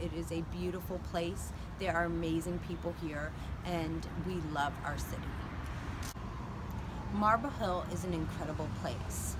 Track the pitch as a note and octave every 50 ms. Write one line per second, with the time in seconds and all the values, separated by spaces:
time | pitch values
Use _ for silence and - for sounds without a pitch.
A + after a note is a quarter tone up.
0 | E3+ E3+ D#3 E3 E3+ - E3 E3 D#3+ - - F3 F3 F3+ F3 F#3 F3 - F#3+ F3
1 | - - - F3 E3+ E3+ - - - - - - - - - - F#3+ F3+ E3 E3+
2 | E3+ E3+ E3+ E3 E3 D#3+ D#3+ E3 D#3+ F3+ F3 E3+ - - F3 D#3+ - E3+ E3+ -
3 | E3+ D#3 D3 D3 D3+ D#3 - - - - - - - F3+ F3 E3 E3 D#3+ E3 E3
4 | - - - - - F#3 F#3 F3 D#3 D3+ D3+ C#3+ C#3+ D3 - - - D3+ C#3+ C#3
5 | - - - - C#3 B2 - - - - - - - - - - - - - -
6 | - - - - - - - - - - - - - - - - - - - -
7 | - - G3+ G#3 G#3 G#3+ A3+ A3+ A#3 C#4+ - - A3+ F#3 F3+ F3 D3+ - E3+ E3+
8 | F3+ F#3 E3+ D#3+ D#3+ D#3 - - D#3 D3 D3+ D#3 D#3 C#3+ - - - C#3+ - -
9 | - - - - - - - -